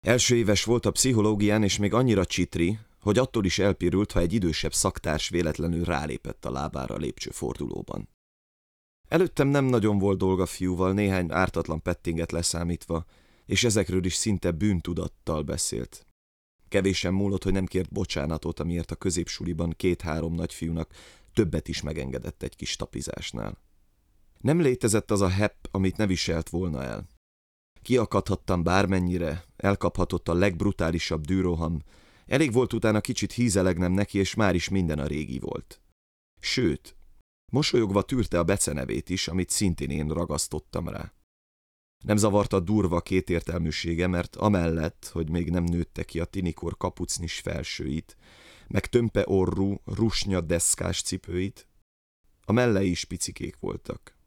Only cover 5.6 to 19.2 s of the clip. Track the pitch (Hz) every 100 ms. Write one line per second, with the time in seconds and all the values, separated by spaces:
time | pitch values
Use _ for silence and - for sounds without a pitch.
5.6 | 82 85 85 76 76 58 - - - 65
6.6 | 73 - 60 52 71 - - - 62 -
7.6 | 71 - - - 53 _ _ _ _ _
8.6 | _ _ _ _ _ 165 180 - 139 143
9.6 | 131 123 104 101 98 95 95 92 90 -
10.6 | 92 87 92 98 101 95 87 78 92 85
11.6 | 82 80 - 87 - 80 82 82 85 85
12.6 | 85 85 - 82 - _ _ _ - 98
13.6 | 120 107 90 90 90 - 113 95 90 80
14.6 | 107 90 82 85 78 - - 78 73 -
15.6 | - 58 62 - _ _ _ _ _ _
16.6 | _ 98 95 92 90 95 101 98 95 95
17.6 | 92 92 92 - 92 87 73 80 80 -
18.6 | 80 85 82 80 95 85